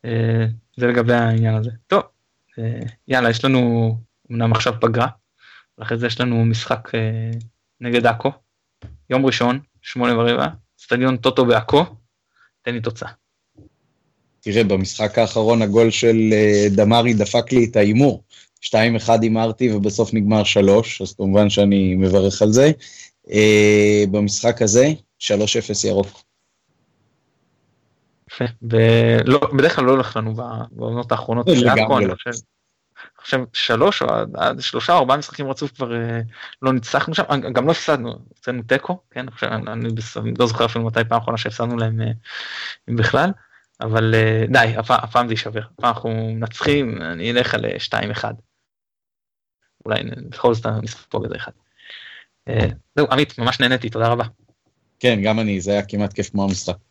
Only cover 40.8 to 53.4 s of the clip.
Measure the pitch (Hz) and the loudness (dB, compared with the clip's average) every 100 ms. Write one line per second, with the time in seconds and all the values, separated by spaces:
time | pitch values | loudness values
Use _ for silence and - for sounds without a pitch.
40.8 | 113 113 113 117 117 117 110 110 120 120 | -2 -2 0 -2 -2 -6 -6 -6 -4 -2
41.8 | 113 110 113 113 - - - - - - | -2 -2 -4 -6 -12 -14 -12 -12 -14 -14
42.8 | - 120 101 127 175 196 _ _ _ _ | -6 -2 0 0 -2 -4 _ _ _ _
43.8 | 113 113 110 113 110 110 110 127 113 113 | -2 0 2 2 2 0 2 2 2 0
44.8 | 113 123 113 123 120 - 110 107 110 - | 0 0 0 -2 -2 -6 -6 -10 -12 -4
45.8 | 120 117 120 113 113 113 113 - 151 147 | -2 -2 -6 -6 -6 -6 -8 -6 -2 0
46.8 | 127 110 80 82 107 120 123 113 110 - | -2 -6 -10 -8 -2 -2 -2 -2 -4 -6
47.8 | - 107 104 107 110 110 _ _ _ _ | -6 -4 -4 -6 -8 -10 _ _ _ _
48.8 | _ _ _ _ _ _ _ _ _ _ | _ _ _ _ _ _ _ _ _ _
49.8 | 110 107 117 - - - 123 113 113 110 | -6 -6 -6 -12 -16 0 0 0 -2 -6
50.8 | 107 - _ 107 107 - - _ _ _ | -8 -12 _ -8 -8 -10 -12 _ _ _
51.8 | - - - - _ _ - 117 110 - | -20 -20 -20 -20 _ _ -6 -2 -2 -4
52.8 | _ - 147 131 147 - | _ -2 2 2 0 -2